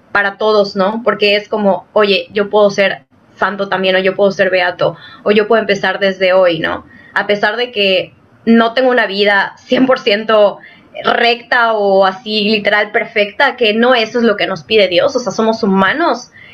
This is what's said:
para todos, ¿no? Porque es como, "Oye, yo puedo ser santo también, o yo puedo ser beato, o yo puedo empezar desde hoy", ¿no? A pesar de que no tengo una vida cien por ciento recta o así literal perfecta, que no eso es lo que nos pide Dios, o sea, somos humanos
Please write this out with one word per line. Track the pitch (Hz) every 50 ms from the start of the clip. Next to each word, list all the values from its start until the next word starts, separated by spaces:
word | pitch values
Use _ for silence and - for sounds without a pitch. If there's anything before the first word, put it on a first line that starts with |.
| _ _ -
para | 202 202 196 196 -
todos, | 214 214 214 208 196 196 -
¿no? | 202 185 196 226 233 240
Porque | 208 202 - 208 208 202
es | 208 208 -
como, | 226 214 208 196 180 - - _ -
"Oye, | 214 214 202 190 180 175 -
yo | - 214 202 202
puedo | 202 214 208 202
ser | 202 202 196 190 - - _ _ _ _ _ _ _
santo | - 214 190 202 196 196 196
también, | 190 185 190 185 185
o | 185
yo | 190 190 185
puedo | 196 202 196
ser | 190 196 190 185
beato, | 185 185 180 180 175 - 147 - 160 - - - - - -
o | 208
yo | 208 214 208 208
puedo | 233 220
empezar | 214 202 202 196 - 190 190 190
desde | 202 196 190 190 190 180 185
hoy", | 190 185 175 170 160
¿no? | 170 170 175 - - - - - - - -
A | - 202 196
pesar | 208 202 214 208 214 233
de | 247 247
que | - 208 202 196 190 180 - - _ _ _ _ _ _ -
no | 226 233 233 226 226 233
tengo | 262 262 254
una | 247 240 220
vida | 196 190 196 202 202 202 196 170 - - -
cien | - - 254 254 262
por | 254 262 254
ciento | - 240 202 208 220 214 220 214 208 196 - - - - - - _ _ - - -
recta | - - - 233 233 240 240 240 - 269 247 233 226 226
o | 214 202 196 190 190 196
así | 190 190 - - 214 214 214 202 208
literal | 220 208 196 208 202 208 214 214
perfecta, | - 233 220 - - 220 202 202 - - 285 262 240
que | - 240 214 208
no | 226 233 254 254
eso | 240 220 214 - 247
es | 233
lo | 226 202
que | - 165 190
nos | 190 170 -
pide | - 220 220 196 180
Dios, | 180 170 - 285 262
o | 254
sea, | 247 -
somos | 185 - 233 220 220 220 -
humanos | 196 190 196 190 190 214 294 339 320 233 233 - - _ - - -